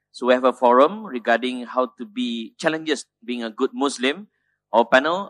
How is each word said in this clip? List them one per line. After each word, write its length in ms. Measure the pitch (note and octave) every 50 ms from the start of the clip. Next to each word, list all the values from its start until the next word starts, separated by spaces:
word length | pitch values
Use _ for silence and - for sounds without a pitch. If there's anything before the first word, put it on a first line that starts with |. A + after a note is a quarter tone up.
| _ _
So 140 | - - B2
we 80 | B2 B2
have 100 | B2+ C3
a 80 | B2+
forum 540 | B2 - B2+ A#2+ B2 B2+ C#3+ E3+ G#3 A3 G#3+
regarding 640 | F3+ B2+ A#2+ G#2+ A#2+ A#2 A2+ B2+ B2+ B2+ B2 A#2+ A2+
how 240 | - B2+ B2+ B2 _ -
to 20 | A#2+
be, 540 | G#2+ G2+ B2+ B2 A#2+ A#2 A#2 A2+ - _
challenges 480 | - - D#3+ D#3 D#3+ D#3 D#3 C#3 - - _ _ _ -
being 200 | A#2 B2 A#2+ A#2
a 60 | A2+ G#2+
good 160 | - C3+ B2 B2
Muslim. 480 | B2 C#3 C#3 C3 B2+ B2 C3+ D3+ G3 G#3 _ _ _ _ _ _ _ _ - G#2
Our 100 | - -
panel, 460 | - C3 C3 C#3+ D#3+ F3 G3 G3+